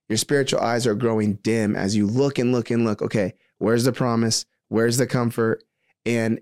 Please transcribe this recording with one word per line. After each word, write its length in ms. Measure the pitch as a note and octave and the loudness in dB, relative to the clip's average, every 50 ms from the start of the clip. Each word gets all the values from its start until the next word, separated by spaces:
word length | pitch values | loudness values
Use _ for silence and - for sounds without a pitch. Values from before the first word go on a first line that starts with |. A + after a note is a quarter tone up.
| _ - | _ -4
your 80 | G#2+ G#2+ | -4 -4
spiritual 420 | - - D3 C#3+ C3+ C3+ - - | 0 0 0 0 2 0 0 0
eyes 260 | - A2+ A#2+ A#2+ A2+ | 0 0 0 0 0
are 100 | A#2+ G#2 | 0 0
growing 400 | G#2 B2 A#2 A2+ A2 G#2+ G#2+ G2+ | 0 0 0 0 0 0 0 -2
dim 400 | - - A2 A2+ A2+ G#2+ G2+ G#2 F#2+ | -2 -2 -2 0 0 0 0 0 -2
as 180 | F#2+ F#2+ G#2+ | -2 0 0
you 100 | G#2+ G#2 | 0 0
look 320 | G2+ A2 B2+ C#3 C#3+ C3+ - | 0 2 0 0 0 0 0
and 140 | B2 B2 | 0 0
look 180 | B2+ A#2+ A#2 - | 0 0 0 0
and 140 | A#2+ A#2 A#2 | 0 0 0
look. 160 | A2+ G#2 - | 0 0 -2
Okay, 320 | - - - A2+ G2 F2 - _ _ _ _ _ | -4 -2 0 0 -2 -2 -4 _ _ _ _ _
where's 260 | F#2 G#2 A#2 A#2+ A#2 | 0 0 2 2 2
the 100 | C3 A#2 | 0 0
promise? 520 | - C3+ B2 A#2 A2+ A2+ A2+ A2 - - - _ _ _ _ | 0 0 0 0 0 0 0 0 -2 -6 -8 _ _ _ _
Where's 280 | G2 A2 A2+ A#2+ A#2 B2+ | 0 0 2 2 2 0
the 100 | B2+ A2 | 0 0
comfort? 560 | - B2+ A#2+ A#2 A2+ - A2+ A2+ - - - _ _ _ _ _ _ _ _ | 0 0 0 -2 0 0 0 0 0 -2 -6 _ _ _ _ _ _ _ _
And 360 | A2 A#2+ A#2 A2+ A2 A2+ - | -2 0 0 0 0 -2 -2